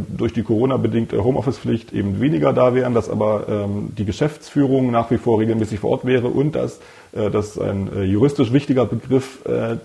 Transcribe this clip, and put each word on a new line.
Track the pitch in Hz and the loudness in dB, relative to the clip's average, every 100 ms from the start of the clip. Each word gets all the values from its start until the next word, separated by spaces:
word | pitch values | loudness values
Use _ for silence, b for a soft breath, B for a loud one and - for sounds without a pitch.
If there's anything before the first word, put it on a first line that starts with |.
| 101 - | -4 -2
durch | 117 | -2
die | 117 | -2
Corona-bedingte | 107 110 131 127 110 113 113 110 | 0 2 2 0 0 0 0 0
Homeoffice-Pflicht | 110 139 127 110 123 117 - | 0 0 -2 -4 -2 -4 -4
eben | 110 101 98 | -4 -2 0
weniger | 139 160 143 | 0 2 2
da | 127 127 | 4 4
wären, | 123 127 | 4 2
dass | 117 - | 0 0
aber, | 104 107 104 - | 0 0 0 -2
ähm, | 104 101 101 107 - | -2 -2 -4 -6 -6
die | |
Geschäftsführung | 104 98 151 - - 143 139 135 127 | -4 -2 -2 -4 -6 0 2 2 2
nach | 117 117 | 2 2
wie | 117 | 0
vor | 120 110 | 2 2
regelmäßig | 110 110 104 101 | 2 0 -2 -2
vor | 113 | 0
Ort | - | 0
wäre | 123 127 123 | 2 0 2
und | - 151 - | 0 0 0
dass, | 127 - B B B | -4 -6 B B B
äh, | - 104 | -4 0
dass | 104 101 - | 0 -2 -4
ein, | 101 98 98 101 | -2 -2 -2 -2
äh, | |
juristisch | 95 104 143 143 113 | 0 2 2 2 2
wichtiger | 139 143 127 | 2 2 0
Begriff, | 110 120 131 131 131 - - | 2 -2 0 0 0 -10 -4
äh, | 120 113 117 | -2 -2 -4